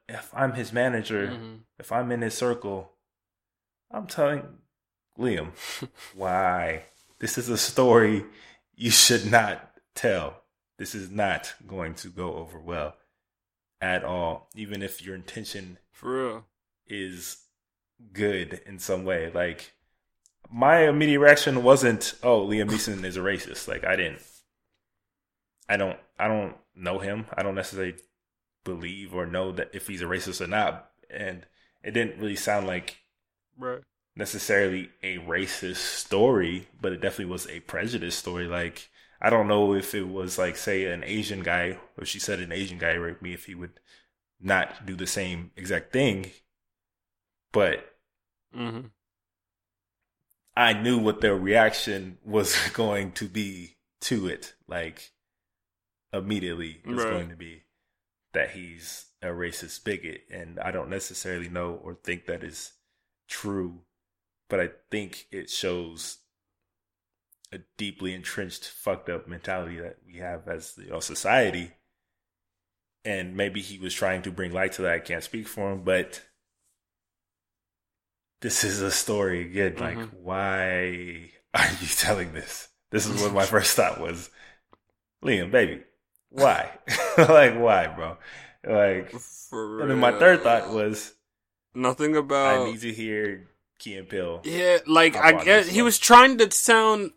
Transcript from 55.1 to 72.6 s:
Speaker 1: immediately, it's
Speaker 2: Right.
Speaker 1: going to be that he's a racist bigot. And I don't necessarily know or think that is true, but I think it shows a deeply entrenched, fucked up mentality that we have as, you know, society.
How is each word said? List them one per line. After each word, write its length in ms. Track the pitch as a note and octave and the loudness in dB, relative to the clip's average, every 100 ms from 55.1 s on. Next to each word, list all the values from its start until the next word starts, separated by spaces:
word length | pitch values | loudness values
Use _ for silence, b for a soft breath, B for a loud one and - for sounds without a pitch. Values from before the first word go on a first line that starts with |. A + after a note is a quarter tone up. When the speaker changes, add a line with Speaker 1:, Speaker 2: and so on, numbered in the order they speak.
| _ _ _ _ _ _ _ _ _ _ | _ _ _ _ _ _ _ _ _ _
Speaker 1:
immediately, 680 | G2 G2 G#2 F2+ E2+ D#2+ D#2 - | -8 -4 -4 -4 -8 -10 -12 -8
it's 180 | B2 A2+ | -4 -4
Speaker 2:
Right. 40 | |
Speaker 1:
going 200 | F2 E2+ | -4 -8
to 60 | E2 | -14
be 280 | E2 E2 _ _ _ _ _ _ _ | -20 -20 _ _ _ _ _ _ _
that 180 | E2 - | -4 -4
he's 560 | F#2+ F2 E2 D#2+ - - _ | -8 -16 -16 -16 -16 -20 _
a 60 | F2+ | -10
racist 560 | F2 F2 - E2 - | -6 -8 -8 -14 -10
bigot. 400 | G#2+ F#2+ D#2+ - - | -8 -8 -10 -16 -16
And 280 | F2+ E2+ F2 | -18 -14 -10
I 120 | F#2 | -8
don't 180 | F#2 C#2 | -8 -8
necessarily 600 | F#2+ - - F#2 F2 F2 | -8 -10 -10 -8 -8 -8
know 240 | F2 F2 E2+ | -8 -8 -10
or 120 | F2 F2 | -14 -12
think 300 | - F2 - | -10 -8 -8
that 180 | E2+ | -10
is 300 | E2+ D#2+ - _ _ _ _ _ _ | -10 -14 -18 _ _ _ _ _ _
true, 560 | - G#2 G2 F2+ F2 _ _ _ _ _ _ - | -10 -6 -4 -6 -10 _ _ _ _ _ _ -4
but 100 | G2 | -2
I 100 | F2 - _ | -2 -6 _
think 360 | G#2+ F#2+ - - | -8 -8 -12 -14
it 180 | G2 - | -14 -10
shows 720 | - F#2+ F2+ E2 D#2+ - - _ _ _ _ _ _ _ _ _ _ _ _ _ | -6 -4 -4 -8 -12 -14 -14 _ _ _ _ _ _ _ _ _ _ _ _ _
a 80 | F2+ - - | -20 -18 -10
deeply 360 | G2+ - F#2 F#2 | -8 -6 -8 -8
entrenched, 500 | F2 - F#2 - - | -10 -10 -10 -12 -16
fucked 400 | - G#2+ F2+ - | -8 -6 -4 -6
up 180 | E2+ - | -10 -10
mentality 500 | E2+ - F#2 E2+ E2+ | -12 -8 -8 -8 -12
that 180 | E2+ - F#2 | -14 -16 _
we 100 | F2 | -14
have 320 | F2+ E2+ F#2 | -12 -12 -10
as, 300 | E2 - - | -12 -12 -20
you 120 | F#2 | -12
know, 100 | D#2+ | -10
society. 720 | - - F#2+ B2+ G#2 F2 E2+ - _ _ _ _ _ _ _ _ | -8 -4 2 4 2 -2 -8 -16 _ _ _ _ _ _ _ _